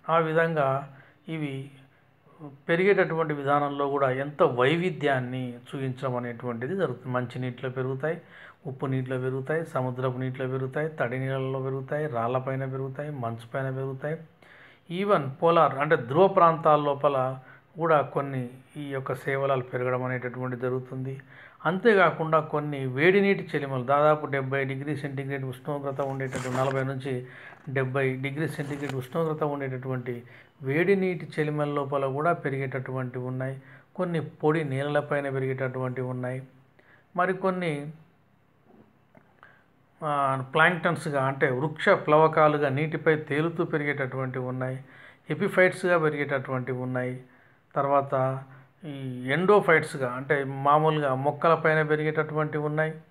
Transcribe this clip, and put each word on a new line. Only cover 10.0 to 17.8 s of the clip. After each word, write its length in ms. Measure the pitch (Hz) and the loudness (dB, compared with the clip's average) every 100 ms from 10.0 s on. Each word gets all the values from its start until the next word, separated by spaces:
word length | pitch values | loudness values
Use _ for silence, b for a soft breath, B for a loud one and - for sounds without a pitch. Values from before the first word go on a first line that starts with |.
| 131 123 | -4 -2
నీటిలో 300 | 131 131 131 | -6 -4 -4
పెరుగుతాయి, 400 | 131 131 143 156 | -4 -4 -4 -4
తడి 300 | 156 135 131 | -2 -4 -2
నీళ్ళల్లో 420 | 135 135 131 135 | -4 -4 -4 -4
పెరుగుతాయి, 460 | 131 135 131 147 151 | -4 -6 -6 -4 -4
రాళ్ళపైన 580 | 120 117 131 131 135 | -2 -2 -2 -2 -4
పెరుగుతాయి, 460 | 135 131 135 131 147 | -4 -6 -8 -8 -10
మంచు 360 | 147 117 113 - | -6 -6 -8 -8
పైన 160 | 139 135 | -6 -4
పెరుగుతాయి. 460 | 131 135 131 147 165 160 _ B B B B - | -4 -6 -6 -8 -8 -12 _ B B B B -10
Even 400 | 170 202 185 135 | -4 2 2 0
పోలార్, 440 | 135 165 170 147 | 2 4 6 4
అంటే 220 | 131 151 156 | 2 2 2
ధ్రువ 320 | 117 143 190 | 2 6 6
ప్రాంతాల 520 | 190 170 160 160 151 | 8 6 6 4 4
లోపల 580 | 147 135 143 135 127 131 B B B | 4 2 2 2 0 -4 B B B
కూడా 220 | 156 | -4